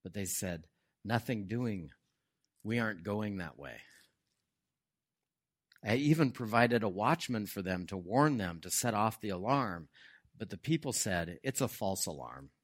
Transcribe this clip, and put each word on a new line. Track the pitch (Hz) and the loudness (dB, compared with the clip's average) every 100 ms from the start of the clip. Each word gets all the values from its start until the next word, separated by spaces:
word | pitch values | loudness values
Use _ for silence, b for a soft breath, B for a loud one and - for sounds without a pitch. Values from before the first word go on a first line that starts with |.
But | 92 | -8
they | 101 | -6
said, | 92 - 95 82 80 _ _ _ | -4 -2 -2 -4 -10 _ _ _
"Nothing | 98 117 - 113 92 | 0 0 2 -4 -2
doing. | 113 123 98 76 - _ _ _ _ _ _ | -2 -2 -4 -8 -16 _ _ _ _ _ _
We | 104 120 | -2 0
aren't | 113 92 | 0 -2
going | 90 104 107 98 | -4 -2 -2 -4
that | 82 64 | -8 -10
way." | 69 58 - - - _ _ _ _ _ _ _ _ _ _ _ _ _ _ _ _ _ | -14 -14 -18 -20 -20 _ _ _ _ _ _ _ _ _ _ _ _ _ _ _ _ _
I | 101 120 | 0 2
even | 147 156 139 | 6 6 4
provided | - 113 113 120 117 | 0 2 6 6 6
a | 107 | 2
watchman | 92 113 170 - 117 101 | 2 2 2 0 -4 -4
for | 101 | -4
them | 92 92 87 | -2 -2 -4
to | 98 | -8
warn | 87 120 151 127 | 0 4 6 4
them, | 92 85 | -2 -4
to | 90 | -4
set | - 123 | 0 0
off | 107 110 - | 2 0 0
the | 107 | -4
alarm. | 90 104 139 113 87 78 B B B B | -4 2 2 2 -4 -10 B B B B
But | - 107 | -14 -10
the | 95 | -8
people | - 160 143 | -2 0 0
said, | 113 110 90 85 87 | -2 0 0 -2 -6
"It's | 135 - | -6 -2
a | 131 | -2
false | - 98 95 - | 0 -2 -2 -4
alarm. | 73 60 65 69 _ | -6 -10 -12 -16 _